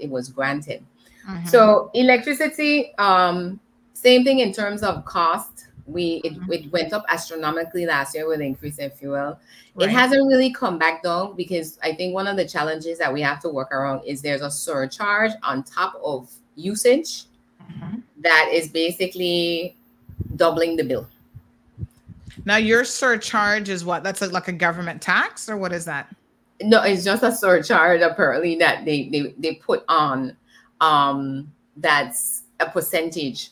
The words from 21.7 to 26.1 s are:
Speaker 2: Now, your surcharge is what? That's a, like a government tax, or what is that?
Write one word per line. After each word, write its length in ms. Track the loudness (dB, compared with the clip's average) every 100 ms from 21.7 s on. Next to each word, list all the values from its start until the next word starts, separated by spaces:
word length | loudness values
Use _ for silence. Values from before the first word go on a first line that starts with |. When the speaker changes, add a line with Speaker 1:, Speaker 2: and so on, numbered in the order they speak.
| -14 -14 _ -20 -20 -20 -10
Speaker 2:
Now, 140 | 0 2
your 260 | 4 2
surcharge 840 | 2 0 0 0 0 0 2 0 -2
is 160 | -6 -4
what? 180 | -4
That's 180 | -4 -4
a, 60 | -4
like 220 | -4 -4
a 40 |
government 480 | -2 -2 -2 -8 -6
tax, 460 | 0 0 0 -6 -10
or 80 | -6
what 160 | -4
is 140 | -6 -6
that? 280 | -8 -10